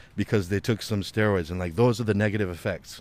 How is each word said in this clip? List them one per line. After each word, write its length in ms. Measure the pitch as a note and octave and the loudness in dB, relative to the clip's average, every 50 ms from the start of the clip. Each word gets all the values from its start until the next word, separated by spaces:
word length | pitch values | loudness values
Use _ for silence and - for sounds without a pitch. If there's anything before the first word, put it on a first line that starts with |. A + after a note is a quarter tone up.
| - - - | -20 -10 -6
because 360 | - G2+ - - G#2+ F#2 F2 | -4 -2 0 2 0 2 0
they 100 | G2+ G2 | -2 -2
took 220 | - - A#2 G2+ - | 0 0 -2 -2 -2
some 180 | - A2 G2+ | -2 -2 -2
steroids, 480 | F#2 - - A2 G#2+ G#2+ G2+ F#2 E2+ D#2 | -2 -2 0 0 2 2 2 0 0 -2
and, 100 | F2+ F#2 | -4 -4
like, 180 | F2+ F2 D#2+ | -4 -2 2
those 260 | F2 A#2+ B2 A#2 G2+ A#2 | 4 4 4 4 2 0
are 20 | |
the 80 | G#2+ G#2 | 0 2
negative 380 | G2+ G#2+ G#2+ G2 G#2+ G#2 F2+ | 2 2 2 2 0 0 -2
effects." 500 | F2 E2 - A2 F2+ D#2+ - - - - | -2 -4 -4 -4 -4 -4 -8 -14 -18 -14